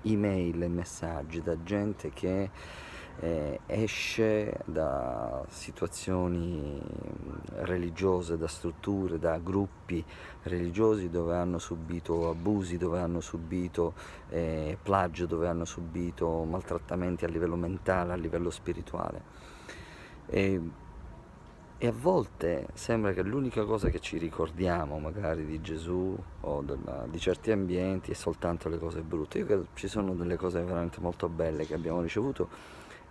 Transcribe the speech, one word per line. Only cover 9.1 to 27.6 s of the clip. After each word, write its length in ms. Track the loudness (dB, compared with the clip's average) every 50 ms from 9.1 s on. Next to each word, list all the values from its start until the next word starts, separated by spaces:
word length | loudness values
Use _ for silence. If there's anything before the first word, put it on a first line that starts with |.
| 0 2
da 180 | 2 2 2
gruppi 640 | 2 0 2 2 2 2 2 -2 -10 -6 -2 -2 -2 -2 -4 -10 -14 -14 -14 -12 -8 -4
religiosi 640 | -2 0 0 0 0 4 6 6 6 6 6 2 0
dove 260 | 0 2 2 4 2
hanno 240 | 2 2 2 0 -2
subito 720 | -2 -4 -6 -6 -4 -4 -4 -4 0 0 2 2 2 2
abusi, 480 | 0 2 2 2 4 2 2 0 0
dove 220 | 0 2 2 2 2
hanno 200 | 2 2 0 0
subito, 760 | -2 -4 -6 -6 -4 -2 0 0 0 0 2 2 2 2 0 -6 -12 -14 -14 -14 -10 -4
eh, 480 | -2 0 0 0 0 0 0 -2 -4 -2
plagio, 440 | 2 4 4 6 6 4 0 -2 -2
dove 220 | 0 2 2 2
hanno 180 | 2 2 0 -2
subito 800 | -4 -4 -6 -6 -4 -2 -2 -2 -2 0 0 2 2 2 2 0
maltrattamenti 840 | 0 -2 -2 -2 -2 -2 -2 -2 -2 -2 0 0 0 0 0 0
a 20 |
livello 280 | 0 0 2 2 2 2
mentale, 580 | 2 0 0 -2 0 2 2 4 4 4 0 0
a 20 |
livello 340 | -2 -2 0 0 0 0 0
spirituale. 720 | -2 -4 -4 -4 -4 -4 -6 -6 -4 -4 -4 -4 -4 -6 -10 -14 -18 -18 -18 -18 -18 -16 -16 -14 -14 -14 -14 -16 -16 -16 -16 -16 -16 -16 -8
E, 360 | 0 2 4 4 4 4 2 0 -2 -6 -10 -16 -16 -14 -14 -14 -14 -14 -16 -16 -18 -20 -20 -18 -20 -18 -18 -18 -16 -6
e 100 | 0 0
a 60 | 0 2
volte 720 | 4 4 4 6 4 4 0 -2 0 0 2 2 2 -2 -4 -8
sembra 380 | -6 0 2 2 4 4 4
che 120 | 4 2 2
l'unica 420 | 2 2 2 2 2 2 2 2
cosa 240 | 4 2 4 4 2
che 100 | 2 2
ci 180 | -2 -2 -2
ricordiamo 840 | 0 -2 -2 0 0 0 0 2 2 4 4 4 4 2 0 -2 -2
magari 460 | -2 -4 -2 0 0 0 0 0 0
di 160 | -2 -4 -4
Gesù 540 | -4 -4 -4 -4 -2 0 0 2 2 0 0 -4 -6 -10 -10 -6
o 200 | -4 -2 -2 0
della, 440 | 0 -2 -4 -4 -4 -4 -4 -4 -4 -4
di 100 | -4 0
certi 320 | 2 2 2 2 4 2
ambienti 600 | 4 4